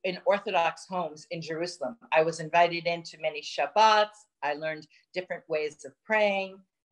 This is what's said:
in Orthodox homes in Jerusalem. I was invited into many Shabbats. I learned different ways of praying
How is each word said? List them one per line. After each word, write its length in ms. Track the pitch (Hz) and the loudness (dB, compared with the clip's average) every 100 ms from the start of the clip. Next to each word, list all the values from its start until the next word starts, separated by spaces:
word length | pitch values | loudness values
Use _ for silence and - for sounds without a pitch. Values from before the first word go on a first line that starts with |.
in 140 | 190 180 175 | -6 -2 2
Orthodox 600 | 202 208 180 165 - - | 2 2 0 0 -2 -6
homes 400 | 185 160 151 - | -6 -6 -8 -12
in 100 | 170 | -10
Jerusalem. 560 | 160 160 175 - 127 - - | -6 -6 -6 -6 -8 -8 0
I 100 | 160 | 2
was 180 | 160 165 | 2 0
invited 460 | 160 170 170 170 165 | 0 4 4 2 -4
into 300 | 170 165 - | -4 -6 -8
many 200 | 156 151 | -8 -8
Shabbats. 840 | 151 - - 208 220 214 214 - _ _ | -8 -4 0 4 6 6 2 -2 _ _
I 120 | 143 | -6
learned 320 | 147 156 156 156 _ _ | -4 -4 -8 -12 _ _
different 300 | 180 180 170 - | -8 -8 -8 -4
ways 360 | 156 151 147 135 | -2 -2 -6 -20
of 60 | - | -14
praying 540 | - 214 208 196 190 196 _ _ - | -2 2 2 0 -4 -10 _ _ -12